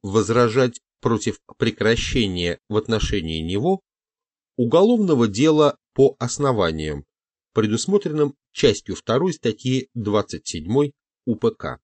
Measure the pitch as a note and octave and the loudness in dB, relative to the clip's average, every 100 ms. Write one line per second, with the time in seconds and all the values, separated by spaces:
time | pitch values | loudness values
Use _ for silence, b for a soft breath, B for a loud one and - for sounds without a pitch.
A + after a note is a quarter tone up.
0 | G2 G#2+ G2 A#2 A#2+ A#2 B2+ - _ _ | 0 0 2 2 2 2 0 -2 _ _
1 | - A2 A2 - - - A2+ - G#2 A#2 | -2 -2 -2 -8 -18 -4 -4 0 0 0
2 | - C3+ G#2 F2+ E2+ E2+ _ G#2+ - A2 | -2 -2 -2 -2 -4 -6 _ -4 -2 -4
3 | - G#2 D#2+ D#2+ D#2+ G2 D#3 F#3+ _ _ | -2 -4 -4 -6 -4 -2 -2 -4 _ _
4 | _ _ _ _ _ - A#2+ D#3+ G#3 A#3+ | _ _ _ _ _ -4 2 4 4 4
5 | G3 C#3 A#2 G2 D3+ D3+ D3 - _ - | 2 2 2 2 2 4 2 0 _ 2
6 | C3+ - A#2+ - C#3+ A2+ E2+ D#2+ D#2 C#2+ | 2 2 -8 -2 -2 0 0 -2 -6 -8
7 | - _ _ _ _ - G#2+ A2 - G3+ | -12 _ _ _ _ -2 0 -2 0 0
8 | F3 D3+ D3 - _ - C3+ - - F2+ | 0 -2 -2 -4 _ 0 2 2 -6 -10
9 | - A2+ F3+ - A#2+ - B2+ C3 - A#2 | -2 0 0 -2 -6 -4 -2 -4 -4 -8
10 | G#2 G#2 - - - F2 D#2+ B2+ D3 _ | -2 -2 -2 -10 -10 -12 -2 0 0 _
11 | _ _ - A2 A#2 - - - | _ _ -8 -2 -4 -4 -12 -12